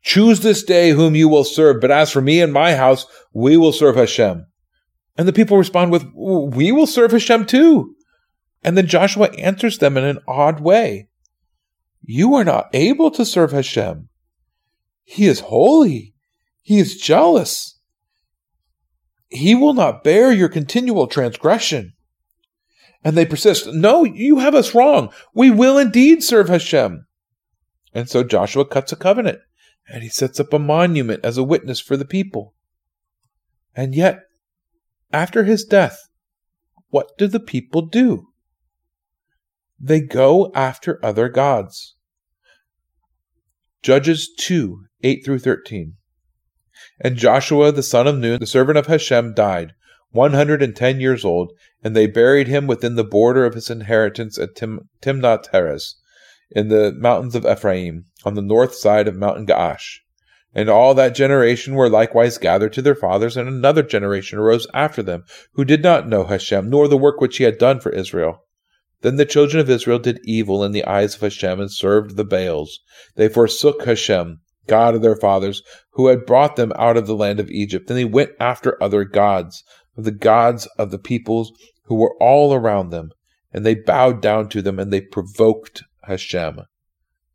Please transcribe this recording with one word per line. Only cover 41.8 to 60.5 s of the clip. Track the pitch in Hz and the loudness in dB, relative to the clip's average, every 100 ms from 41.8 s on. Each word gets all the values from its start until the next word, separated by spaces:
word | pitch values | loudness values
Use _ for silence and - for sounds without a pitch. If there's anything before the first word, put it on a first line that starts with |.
| - _ _ _ _ _ _ _ _ _ _ _ _ _ _ _ _ _ _ _ | -20 _ _ _ _ _ _ _ _ _ _ _ _ _ _ _ _ _ _ _
Judges | - 135 143 160 - - | 0 0 2 -4 -6 -12
two, | - 180 104 98 95 _ | -4 -4 -4 -10 -20 _
eight | 127 135 | -4 -4
through | 135 135 | -4 -6
thirteen. | 131 - - 104 80 - _ _ _ _ _ _ _ _ _ _ | -4 -4 -8 -14 -14 -18 _ _ _ _ _ _ _ _ _ _
And | - 120 | -6 0
Joshua | 117 127 - 147 147 | 2 2 0 2 2
the | 143 | 2
son | - 120 135 | -2 0 0
of | 139 | 0
Nun, | 117 117 | -2 -4
the | 113 | -2
servant | 127 131 151 | 0 2 0
of | 143 | 0
Hashem, | 160 - 123 117 | -2 0 -2 0
died, | 107 104 90 82 _ _ _ _ | -2 -2 -2 -8 _ _ _ _
one | 110 143 | 0 2
hundred | 139 147 151 | 2 0 0
and | 131 104 | -2 -2
ten | 123 135 | -2 -2
years | 131 123 | -2 -2
old, | 101 87 87 - _ _ | -2 -2 -4 -10 _ _
and | 110 110 | -4 0
they | 110 | 0
buried | 110 120 143 127 | 2 4 4 2
him | 143 139 | -2 -2
within | 117 120 117 | -4 -4 -4
the | |
border | 104 104 117 127 123 | -2 2 2 2 -2
of | |
his | 113 - | -4 -10
inheritance | 117 107 113 107 104 110 - | -12 -4 -2 0 -4 -12 -10
at | - | -12
Tim-, | - 113 110 - _ | -10 -12 -12 -18 _
Timnath | 135 139 123 110 - | -8 -2 0 0 0
Heres, | 95 82 71 - - _ _ _ _ _ | -2 -2 -6 -12 -18 _ _ _ _ _
in | 104 107 | -6 0
the | 107 104 | 0 0
mountains | - 120 104 127 | -2 -2 -2 -4
of | 117 - | -4 -2
Ephraim, | 101 104 92 90 80 90 _ | -2 -2 -4 -6 -12 -18 _
on | 101 | -10
the | 104 | -8
north | 101 110 127 | -2 0 0
side | - 104 107 104 | 0 0 2 0
of | 92 | -4
Mountain | 101 - 107 | -6 -6 -2
Gaash. | - 85 - - - _ _ _ _ _ | 0 0 -6 -14 -20 _ _ _ _ _